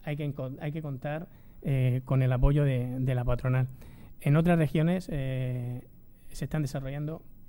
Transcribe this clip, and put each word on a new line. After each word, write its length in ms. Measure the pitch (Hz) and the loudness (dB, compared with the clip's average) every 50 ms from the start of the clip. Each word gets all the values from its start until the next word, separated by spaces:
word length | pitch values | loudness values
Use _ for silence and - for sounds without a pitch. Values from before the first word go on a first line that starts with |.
| - | -10
hay 120 | 156 147 | -8 -6
que 80 | 143 151 | -4 -6
enco-, 320 | 143 139 143 131 131 135 - | -6 -6 -6 -8 -8 -8 -8
hay 120 | 170 151 | -8 -8
que 100 | 143 165 | -6 -6
contar, 460 | 156 147 135 123 - 147 147 160 175 - - - - - - - | -8 -8 -10 -8 -8 -8 -8 -8 -10 -12 -16 -20 -20 -20 -20 -8
eh, 400 | - - 135 131 127 127 123 131 127 | -2 0 2 2 4 2 2 0 0
con 180 | - 135 135 | 0 2 2
el 100 | 131 127 | 4 4
apoyo 300 | 127 123 131 139 143 147 | 4 6 6 6 6 6
de, 380 | 147 139 131 123 123 127 123 131 | 4 4 2 0 -2 -2 -2 -2
de 140 | 131 135 127 | 0 0 0
la 80 | 123 120 | 0 2
patronal. 420 | 120 123 120 - 127 127 131 127 131 - - - - - - - - - - | 2 2 2 2 2 2 2 2 0 -4 -12 -16 -18 -18 -18 -18 -18 -16 -2
En 160 | - 147 143 | 2 4 4
otras 200 | 160 165 175 175 | 6 6 6 4
regiones, 520 | 165 156 143 - 160 156 170 180 185 - - | 4 4 2 2 2 2 2 2 0 -2 -4
eh, 760 | 170 143 135 131 131 127 127 127 123 123 123 123 123 127 - - - - - - - - - - | -4 -4 -4 -2 -2 -2 -2 -2 -4 -4 -4 -6 -8 -8 -12 -16 -20 -20 -20 -20 -20 -18 -16 -14
se 160 | - - 151 | -8 -8 -6
están 180 | 127 - 156 | -4 -2 -2
desarrollando 600 | 147 127 - 139 135 131 139 147 151 147 160 - - - - - - | -2 -2 -4 -6 -6 -6 -6 -6 -6 -6 -8 -10 -12 -16 -18 -18 -20